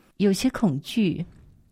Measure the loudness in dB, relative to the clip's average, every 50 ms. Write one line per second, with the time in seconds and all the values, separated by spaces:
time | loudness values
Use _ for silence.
0 | _ _ _ 0 2 2 2 2 0 -2 0 0 0 0 0 -2 -6 -4 -2 0
1 | 0 0 0 -2 -6 -10 -12 -20 -20 -20 -20 _ _ _